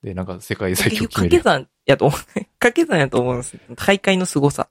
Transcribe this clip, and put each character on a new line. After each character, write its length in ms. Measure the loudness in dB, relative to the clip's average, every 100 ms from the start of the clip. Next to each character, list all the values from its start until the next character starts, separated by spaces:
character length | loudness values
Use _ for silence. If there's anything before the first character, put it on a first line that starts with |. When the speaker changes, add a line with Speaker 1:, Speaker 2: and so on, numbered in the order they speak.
Speaker 1:
で、 120 | -8
な 100 | -8
ん 20 | -8
か 140 | -10
世 140 | -8 -4
界 200 | -2 0
最 140 | 0
強 160 | -2 -4
決 140 | 0
め 60 | 2
る 80 | 2
や 40 |
ん。 20 |
Speaker 2:
結 20 |
局 0 |
掛 120 | 2 0
け 100 | -4
算 20 | _ 0
や 100 | 2
と 100 | 4
思 100 | 0
う。 40 |
<laughs> 380 | -6 -10 -10 _
掛 140 | 0
け 120 | 2
算 140 | 0 2
や 100 | 2
と 120 | 0
思 100 | 0
う 40 |
ん 20 | -4
で 40 |
す 100 | -8
よ。 60 | -16 _ -4
大 220 | 0 2
会 200 | 2 0
の 80 | 0
凄 240 | 2 0
さ。 180 | 0 -8